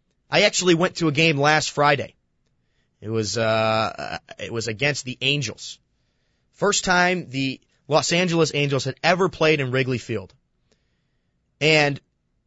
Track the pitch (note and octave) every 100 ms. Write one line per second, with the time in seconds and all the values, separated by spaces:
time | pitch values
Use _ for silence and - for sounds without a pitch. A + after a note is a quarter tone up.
0 | _ _ - D#3 G3+ - F3+ E3 F3+ -
1 | D#3+ C#3+ E3 C#3 D3 D#3 - - D3 C#3+
2 | - _ _ _ _ _ _ _ _ _
3 | G#2 A2+ G#2 A#2 A2+ A2 A2 A2 G#2+ -
4 | - E2+ - - A2+ A2+ A2 G#2 C#3+ C#3
5 | B2+ A#2+ C3 D3 B2 - - - _ _
6 | _ _ _ _ _ - F#3+ G3+ F#3+ F3+
7 | F3+ F#3 B2+ C3+ C3+ B2+ _ _ - D3
8 | - E3+ F#3 E3 D#3 C#3+ C#3+ C3+ C3 -
9 | D#3 F3+ F#3 - D#3+ D#3 C3 B2+ B2+ B2
10 | - G#2+ F#2 _ _ _ _ _ _ _
11 | _ _ _ _ _ - D3+ D#3 C#3+ C#3
12 | _ _ _ _